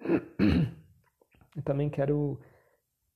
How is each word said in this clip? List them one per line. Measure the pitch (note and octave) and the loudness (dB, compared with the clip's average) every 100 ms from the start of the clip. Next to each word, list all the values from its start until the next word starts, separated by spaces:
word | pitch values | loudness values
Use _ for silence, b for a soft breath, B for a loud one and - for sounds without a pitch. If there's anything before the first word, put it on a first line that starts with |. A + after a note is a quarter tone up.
<clears throat> | - - - - G2+ B2 C#3 - - _ _ _ _ _ _ D#3+ | -2 -2 -2 0 2 4 0 -4 -20 _ _ _ _ _ _ -8
Eu | |
também | C#3+ C#3 D3 | -2 -2 -2
quero, | D3 C#3+ D3 C#3+ C3+ B B B B _ _ _ | -2 -2 0 -2 -6 B B B B _ _ _